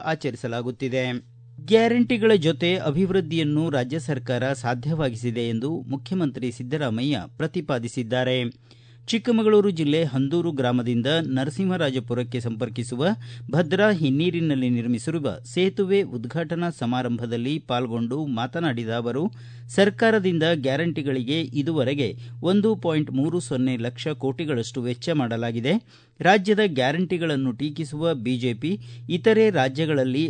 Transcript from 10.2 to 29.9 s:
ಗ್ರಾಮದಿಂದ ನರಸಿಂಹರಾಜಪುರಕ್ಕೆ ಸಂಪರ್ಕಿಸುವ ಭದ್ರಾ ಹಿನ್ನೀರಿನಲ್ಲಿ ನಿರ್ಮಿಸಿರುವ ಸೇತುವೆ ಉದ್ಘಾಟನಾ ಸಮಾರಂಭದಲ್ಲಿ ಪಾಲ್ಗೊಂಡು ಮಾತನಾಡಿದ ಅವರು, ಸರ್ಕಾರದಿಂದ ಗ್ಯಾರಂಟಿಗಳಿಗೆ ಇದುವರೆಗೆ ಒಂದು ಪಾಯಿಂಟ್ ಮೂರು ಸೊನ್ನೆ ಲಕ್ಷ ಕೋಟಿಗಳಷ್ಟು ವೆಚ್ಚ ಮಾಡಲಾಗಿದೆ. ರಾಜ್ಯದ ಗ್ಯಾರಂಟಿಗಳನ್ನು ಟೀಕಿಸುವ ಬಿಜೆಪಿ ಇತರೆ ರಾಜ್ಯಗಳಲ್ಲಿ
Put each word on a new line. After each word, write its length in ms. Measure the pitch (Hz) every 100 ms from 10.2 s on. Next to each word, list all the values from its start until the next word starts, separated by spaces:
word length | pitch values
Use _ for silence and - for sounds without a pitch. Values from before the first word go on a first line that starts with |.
| 139 170 170
ಗ್ರಾಮದಿಂದ 540 | 143 123 123 120 120 123 160 156
ನರಸಿಂಹರಾಜಪುರಕ್ಕೆ 1120 | 127 135 - 190 180 151 131 120 120 123 123
ಸಂಪರ್ಕಿಸುವ 680 | 117 113 120 120 120 120 160 220 - - -
ಭದ್ರಾ 400 | 151 147 185 214
ಹಿನ್ನೀರಿನಲ್ಲಿ 800 | 196 151 135 175 170 165 135 127
ನಿರ್ಮಿಸಿರುವ 640 | 120 117 117 160 165 139 87
ಸೇತುವೆ 580 | - - 190 190 190 196 190
ಉದ್ಘಾಟನಾ 640 | 123 117 156 160 170 175
ಸಮಾರಂಭದಲ್ಲಿ 880 | 156 117 123 123 117 117 117 123 156
ಪಾಲ್ಗೊಂಡು 680 | - 123 123 117 117 139 151
ಮಾತನಾಡಿದ 640 | 113 123 170 165 117 113 117
ಅವರು, 260 | 120 123 190 - - - -
ಸರ್ಕಾರದಿಂದ 720 | - 202 196 226 220 185 170 156
ಗ್ಯಾರಂಟಿಗಳಿಗೆ 840 | 170 131 139 170 156 143 131 120 156 135
ಇದುವರೆಗೆ 540 | 127 139 160 123 143 117 - - -
ಒಂದು 320 | 165 202 214
ಪಾಯಿಂಟ್ 360 | 220 170 156 151
ಮೂರು 300 | 127 147 170
ಸೊನ್ನೆ 360 | - 131 127 127
ಲಕ್ಷ 320 | 113 120 160
ಕೋಟಿಗಳಷ್ಟು 680 | 139 131 127 156 131 113 139
ವೆಚ್ಚ 260 | 123 120 -
ಮಾಡಲಾಗಿದೆ. 640 | 156 123 113 117 117 120 208 - - _ -
ರಾಜ್ಯದ 400 | 160 208 190 202 208
ಗ್ಯಾರಂಟಿಗಳನ್ನು 840 | 131 127 160 180 180 165 139 135
ಟೀಕಿಸುವ 640 | 120 147 147 151 151 165
ಬಿಜೆಪಿ 580 | 147 113 127 123 110 143 202 - - -
ಇತರೆ 420 | 175 220 220 220
ರಾಜ್ಯಗಳಲ್ಲಿ 760 | 175 135 135 160